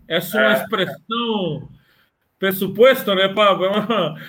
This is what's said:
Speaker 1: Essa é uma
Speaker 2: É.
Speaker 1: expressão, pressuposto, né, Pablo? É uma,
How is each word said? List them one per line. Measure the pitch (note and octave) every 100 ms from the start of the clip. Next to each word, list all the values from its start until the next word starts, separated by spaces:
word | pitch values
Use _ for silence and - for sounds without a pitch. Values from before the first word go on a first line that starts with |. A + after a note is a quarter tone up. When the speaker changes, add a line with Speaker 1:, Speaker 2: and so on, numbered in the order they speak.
| -
Speaker 1:
Essa | E3 - -
é |
uma | -
Speaker 2:
É. | G#3+
Speaker 1:
expressão, | - G#3 F3+ - - A3+ A#3 G#3 F3 D3 - - _ _ _ _ _ _
pressuposto, | F#3+ F#3+ G3 G3+ B3+ C4 G#3 F#3+
né, | G3
Pablo? | G3 G#3 F3 F#3
É |
uma, | G#3 G#3 A3 D#3+ D#3